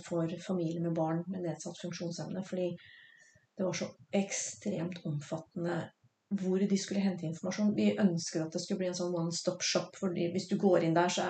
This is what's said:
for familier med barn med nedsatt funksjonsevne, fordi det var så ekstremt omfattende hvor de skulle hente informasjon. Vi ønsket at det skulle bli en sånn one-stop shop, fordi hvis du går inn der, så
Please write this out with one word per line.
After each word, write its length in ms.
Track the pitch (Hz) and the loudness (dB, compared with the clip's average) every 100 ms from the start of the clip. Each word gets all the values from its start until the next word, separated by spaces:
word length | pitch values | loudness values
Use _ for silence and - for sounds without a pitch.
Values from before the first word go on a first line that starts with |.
for 220 | - 170 165 | -4 -2 -2
familier 540 | 170 - 185 160 170 | -4 -4 -2 -2 0
med 120 | 170 | -2
barn 280 | 165 160 165 175 | 0 0 0 -2
med 140 | 190 | -4
nedsatt 360 | 175 156 175 170 | -4 -6 -8 -10
funksjonsevne, 680 | 175 170 170 170 156 180 | -8 -6 -8 -6 -6 -6
fordi 280 | 190 185 175 175 - - - - - _ _ - | -6 -2 -4 -4 -14 -20 -20 -20 -20 _ _ -4
det 80 | |
var 80 | 185 | -2
så 140 | - 208 - - | -2 -6 -8 -2
ekstremt 840 | 202 196 - - - 208 156 170 180 165 | 0 0 -2 -6 -6 -4 -2 -4 -4 -4
omfattende 840 | 147 - 160 - - 170 170 - _ _ _ - | -4 -4 -8 -8 -6 -2 -2 -4 _ _ _ -4
hvor 260 | 202 185 185 | -2 2 2
de 180 | 196 196 | 4 2
skulle 240 | - 202 | 2 2
hente 220 | 196 175 | 2 0
informasjon. 540 | 160 160 185 202 208 - | -4 -4 -4 2 2 4
Vi 160 | 208 208 | 4 6
ønsket 460 | 196 165 - 165 160 | 4 4 0 -2 -2
at 40 | |
det 80 | 180 | -2
skulle 160 | - 185 | -2 0
bli 100 | 185 | 0
en 60 | |
sånn 200 | 180 175 | 0 0
one-stop 480 | 175 165 170 - 180 | 0 0 0 -2 0
shop, 320 | - 180 - - | 0 0 0 -4
fordi 360 | 196 170 170 | -4 0 0
hvis 160 | 185 - | 0 0
du 80 | 185 | 4
går 240 | 202 175 | 6 6
inn 120 | 165 | 6
der, 120 | 165 180 | 4 4
så 140 | 185 180 | 2 0